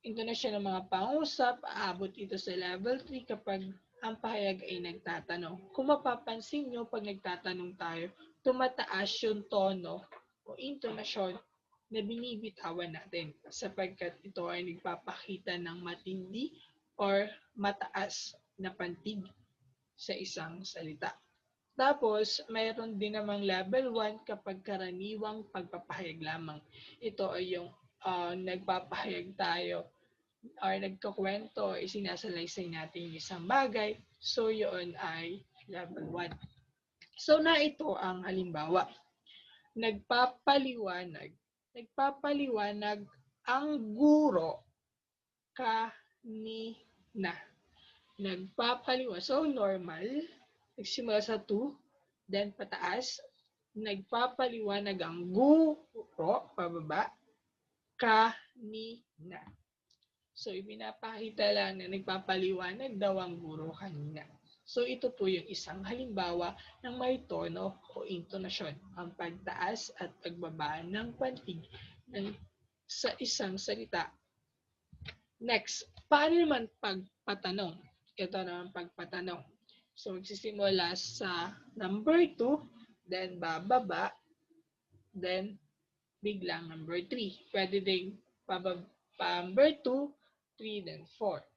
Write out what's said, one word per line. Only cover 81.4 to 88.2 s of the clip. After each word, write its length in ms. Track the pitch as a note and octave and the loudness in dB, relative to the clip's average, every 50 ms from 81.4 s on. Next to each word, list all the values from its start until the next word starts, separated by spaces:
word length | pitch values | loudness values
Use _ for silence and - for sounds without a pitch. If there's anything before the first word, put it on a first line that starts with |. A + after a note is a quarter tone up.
| E3+ F#3 - - - - - | -2 -4 -6 -12 -20 -18 -8
number 480 | - G3+ F#3 G3 G#3+ G#3+ D#4 D#4+ F4 F4 - - - | -6 -2 -2 -2 2 6 8 8 8 8 6 4 0
two, 240 | A#3 B3+ C#4+ D4+ - - - - - _ - _ _ | 4 4 4 2 0 -10 -20 -20 -20 _ -20 _ _
then 320 | F3+ F#3 F#3 F#3 F3+ F3+ | -6 -4 -4 -4 -4 -6
bababa, 800 | F3 E3+ E3 D#3+ E3 F3+ G3+ B3 B3+ A#3 F#3 D#3+ E3 F#3+ - - _ _ _ _ _ _ _ _ _ _ _ _ _ _ _ _ - _ _ | -4 -2 -2 -2 -2 2 4 4 4 4 2 -2 -2 -2 -2 -4 _ _ _ _ _ _ _ _ _ _ _ _ _ _ _ _ -20 _ _
then 480 | _ F#3+ F3+ F3+ F#3 F#3 F#3+ G#3+ G3 - _ _ _ _ _ _ _ _ _ _ _ _ - | _ -6 -2 0 0 0 -2 -4 -8 -12 _ _ _ _ _ _ _ _ _ _ _ _ -4
biglang 480 | G#3 G#3 F#3+ F3+ F3 E3 E3 E3+ E3 | -4 -2 -2 -2 -4 -4 -4 -6 -10
number 320 | D#3+ D#3+ D#3+ E3 E3+ F3 F3 - | -10 -10 -6 -4 -4 -4 -2 -2
three. 320 | B3+ B3 A3 F#3+ F#3+ - - _ | -4 -2 -2 -4 -6 -10 -16 _
Pwede 320 | - G3 F#3+ F#3 G3 G3+ F#3 | 0 0 2 2 2 0 2
ding 320 | G3 F#3+ F#3 F#3 F#3+ G3+ - | 2 2 2 0 -4 -10 -12